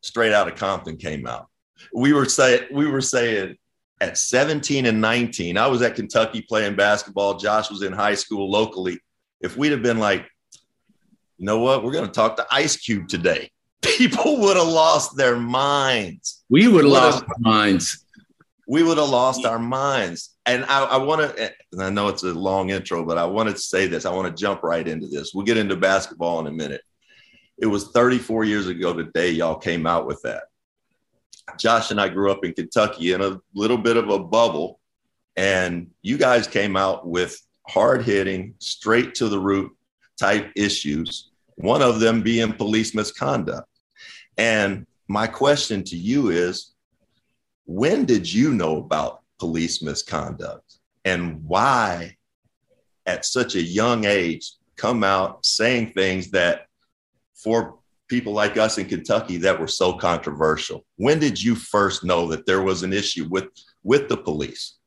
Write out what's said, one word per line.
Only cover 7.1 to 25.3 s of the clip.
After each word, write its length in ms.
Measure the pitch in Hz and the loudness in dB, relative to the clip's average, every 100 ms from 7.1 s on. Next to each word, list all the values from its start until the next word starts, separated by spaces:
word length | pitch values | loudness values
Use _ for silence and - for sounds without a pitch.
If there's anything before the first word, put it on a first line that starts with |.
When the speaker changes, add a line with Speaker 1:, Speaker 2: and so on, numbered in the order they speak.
| 98 101 98 | -2 0 0
Speaker 1:
Josh 320 | 101 107 107 | 0 0 -2
was 120 | 101 | -6
in 100 | 98 | -6
high 220 | 95 104 | -2 0
school 360 | 101 - 104 98 | 0 -4 -4 0
locally. 480 | 104 110 92 92 90 _ _ _ _ | 0 0 -2 -6 -6 _ _ _ _
If 160 | 92 113 | -10 -2
we'd 160 | 151 | -2
have 100 | 143 | 0
been 160 | 117 113 | 0 0
like, 280 | 104 95 - _ _ - _ _ _ _ _ _ _ _ | 2 0 -4 _ _ -20 _ _ _ _ _ _ _ _
"You 80 | 95 | -2
know 120 | 110 | 0
what? 260 | 123 135 | 2 2
We're 80 | 110 | 0
gonna 160 | 156 196 | -4 -4
talk 280 | - 110 - | 0 0 0
to 100 | - | -2
Ice 260 | 131 151 - | 0 0 -2
Cube 320 | - 104 85 | -2 -4 -2
today." 420 | 90 87 80 - _ _ | 0 0 0 -4 _ _
<laughs> 160 | _ | _
People 560 | - 453 - - - 285 | -2 2 2 2 0 4
would 160 | 202 185 | 4 4
have 120 | 165 | 4
lost 480 | 165 160 156 - 135 | 4 6 4 0 0
their 200 | 127 120 | 2 2
minds. 1080 | 120 127 139 143 135 120 95 - - - _ | 0 0 2 2 2 0 -2 -8 -14 -14 _
Speaker 2:
We 200 | 131 233 | 6 8
would 160 | 185 | 8
have 80 | 143 | 8
Speaker 1:
Would 100 | 135 | 8
have 120 | 147 | 6
Speaker 2:
lost 100 | 139 - | 4 -4
our 100 | - | 0
minds. 680 | 113 110 104 92 - - _ _ _ _ _ _ - | 4 6 6 2 0 -8 _ _ _ _ _ _ -2
Speaker 1:
We 160 | 143 | 2
would 120 | 165 156 | 4 4
have 120 | 147 | 2
lost 360 | 123 131 127 | 4 2 2
our 140 | 123 113 | -2 -2
minds. 760 | 117 131 139 135 95 85 - _ - | -2 -2 0 0 -2 -6 -16 _ -2
And 180 | 123 131 | -2 2
I, 180 | 139 | 0
I 120 | 135 131 | 2 2
wanna, 380 | 139 156 147 - 110 - _ | 2 0 0 -2 -8 -8 _
and 100 | 87 | -6
I 80 | 95 | -2
know 160 | 101 101 | 0 0
it's 140 | 95 | -2
a 100 | 90 | -4
long 380 | 82 95 95 95 | -2 0 0 0
intro, 340 | 98 90 87 | -4 -4 -6
but 140 | 82 82 | -2 -2
I 60 | |
wanted 320 | 85 101 110 98 | 0 0 -2 -4
to 40 | |
say 280 | - 95 95 | -4 0 0
this. 180 | 82 90 | -2 -4
I 80 | |
wanna 160 | 90 92 | -4 -6
jump 320 | 82 101 95 | -4 -4 -2
right 240 | 82 85 82 | -2 -2 -2
into 220 | 80 78 | -8 -8
this. 240 | 71 - | -8 -8